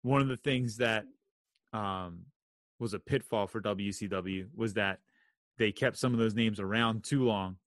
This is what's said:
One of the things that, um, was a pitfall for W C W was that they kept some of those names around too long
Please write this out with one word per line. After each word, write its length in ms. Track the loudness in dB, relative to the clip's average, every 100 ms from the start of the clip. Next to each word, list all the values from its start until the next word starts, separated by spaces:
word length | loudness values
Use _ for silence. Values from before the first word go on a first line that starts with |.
One 200 | 4 4
of 80 | 4
the 80 | 0
things 400 | 0 0 0 0
that, 260 | 2 2 -2 -20 _ _ _ _ _
um, 480 | -4 -2 -2 -6 -12 -16 _ _ _ _ _
was 140 | -6
a 60 | -6
pitfall 480 | -2 -2 0 -2 -2
for 120 | -2
W 320 | -2 -2 -2
C 160 | -4 -4
W 400 | -4 -4 -6 -8 -4
was 200 | -2 0
that 240 | 0 -2 _ _ _ _ _ 0
they 160 | 0
kept 240 | 2 0 2
some 160 | 0
of 60 | 2
those 140 | 2
names 280 | 2 0 0
around 420 | -2 2 2 0
too 220 | -2 2 2
long 320 | 2 -2 -8